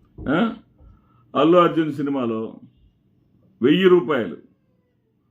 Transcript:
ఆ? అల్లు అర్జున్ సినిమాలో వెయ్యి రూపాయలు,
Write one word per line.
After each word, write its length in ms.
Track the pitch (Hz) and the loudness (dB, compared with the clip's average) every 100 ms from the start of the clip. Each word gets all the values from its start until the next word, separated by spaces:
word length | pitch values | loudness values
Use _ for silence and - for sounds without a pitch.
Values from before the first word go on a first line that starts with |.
| _ - - | _ -12 -4
ఆ? 240 | 160 226 - _ _ - _ _ _ _ 135 | -2 -4 -6 _ _ -20 _ _ _ _ -2
అల్లు 220 | 156 175 | 2 4
అర్జున్ 360 | 165 151 156 | 4 0 -4
సినిమాలో 680 | 139 143 139 117 113 110 - - _ _ _ _ _ _ _ _ - | -4 -6 -4 -4 -6 -8 -14 -20 _ _ _ _ _ _ _ _ -2
వెయ్యి 260 | 127 175 185 | 2 4 4
రూపాయలు, 480 | 180 139 131 90 - _ _ _ _ _ _ _ _ _ | 4 2 -4 -6 -12 _ _ _ _ _ _ _ _ _